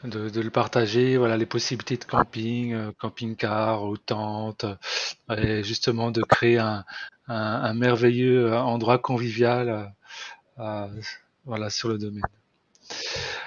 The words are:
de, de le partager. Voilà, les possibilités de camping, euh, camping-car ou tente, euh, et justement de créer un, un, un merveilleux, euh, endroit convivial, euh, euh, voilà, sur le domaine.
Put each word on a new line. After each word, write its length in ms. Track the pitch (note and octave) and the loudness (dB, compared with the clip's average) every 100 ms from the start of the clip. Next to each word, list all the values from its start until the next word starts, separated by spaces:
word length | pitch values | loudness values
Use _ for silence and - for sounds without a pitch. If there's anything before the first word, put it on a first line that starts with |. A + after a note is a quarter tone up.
de, 240 | B2 G#2+ G#2+ | -8 -6 -4
de 120 | A2 | -4
le 100 | A2+ | 0
partager. 640 | B2 A2+ B2+ G#2+ A#2 B2+ C3 | 0 2 2 2 4 4 4
Voilà, 200 | A#2+ A2+ | 4 2
les 100 | A2+ | 0
possibilités 500 | A#2+ - B2 - A#2+ | 0 -2 -4 -4 -6
de 80 | |
camping, 720 | - B2 - A2+ A2+ A#2+ A#2+ | 0 0 0 -2 -4 -2 -2
euh, 160 | A2+ G#2+ - | -4 -6 -6
camping-car 880 | A2+ - A2+ A2 A2 G#2+ A2 A2 | -8 -6 -6 -2 -2 0 0 0
ou 120 | G2+ G#2+ | -2 -6
tente, 680 | - G#2+ G#2+ G#2+ A2 G#2 | -4 -4 -2 -4 -6 -6
euh, 720 | A2 G2 - - - - - G#2+ | -8 -6 -6 -6 -6 -10 -6 -2
et 260 | G#2+ G#2+ | 0 0
justement 480 | G#2 A2+ - A#2 A#2 | -2 -2 0 2 0
de 120 | A2+ | 0
créer 360 | G#2+ - A#2+ A#2+ | 2 4 4 4
un, 260 | A2 G#2+ F#2+ - - _ - | 2 -2 -8 -14 -14 _ -10
un, 80 | A2+ | -4
un 360 | G#2+ A#2 B2+ | -2 -2 -2
merveilleux, 800 | A2+ B2 A#2+ A#2+ B2 B2+ B2+ A#2 | 2 4 6 6 6 6 6 6
euh, 80 | A#2 | 2
endroit 380 | B2+ A#2 A2+ B2+ | 2 0 4 4
convivial, 680 | - B2 A#2+ A2 A#2+ B2 A#2+ | 4 -2 -2 2 4 4 0
euh, 160 | G#2+ G2+ G2+ - - - - _ - | -4 -8 -16 -18 -16 -16 -18 _ -12
euh, 300 | A2 G#2+ G2+ G#2 G#2+ - _ _ | -8 -6 -8 -10 -12 -14 _ _
voilà, 260 | C3+ A2 G#2+ | -8 -6 -4
sur 180 | - A2+ | -2 -2
le 100 | G#2+ | -2
domaine. 240 | G#2 G#2 G2+ _ _ _ _ _ - - - - - - | -4 -4 -6 _ _ _ _ _ -14 -10 -6 -6 -6 -8